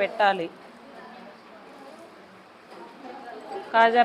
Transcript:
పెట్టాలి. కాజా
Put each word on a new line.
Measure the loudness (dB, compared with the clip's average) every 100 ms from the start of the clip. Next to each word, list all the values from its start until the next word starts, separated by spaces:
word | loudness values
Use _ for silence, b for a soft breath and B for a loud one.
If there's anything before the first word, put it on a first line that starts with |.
పెట్టాలి. | 2 4 4 4 -4 -8 -20 -20 -20 -18 -18 -18 -20 -20 -20 -20 -20 -20 -20 -20 -20 -20 -20 -20 -20 -20 -20 -20 -18 -18 -16 -14 -14 -14 -10 -10 -2
కాజా | 4 6 6